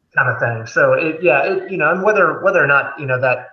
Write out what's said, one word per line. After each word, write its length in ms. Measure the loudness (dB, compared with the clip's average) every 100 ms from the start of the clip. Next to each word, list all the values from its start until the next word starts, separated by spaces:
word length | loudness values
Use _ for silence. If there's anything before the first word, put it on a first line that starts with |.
| _ -2
kind 120 | -2
of 60 | -2
thing. 260 | -4 -4 -4
So, 280 | 0 2
it, 300 | 2 0 -2
yeah, 200 | 0 2 0
it, 260 | -2 -4
you 60 | -2
know, 140 | 0
and 100 | 0
whether, 380 | 0 2 2 2
whether 180 | 0 2
or 60 | 2
not, 320 | 2 0 -8
you 60 | -4
know, 160 | 0
that, 280 | 0 -2 -6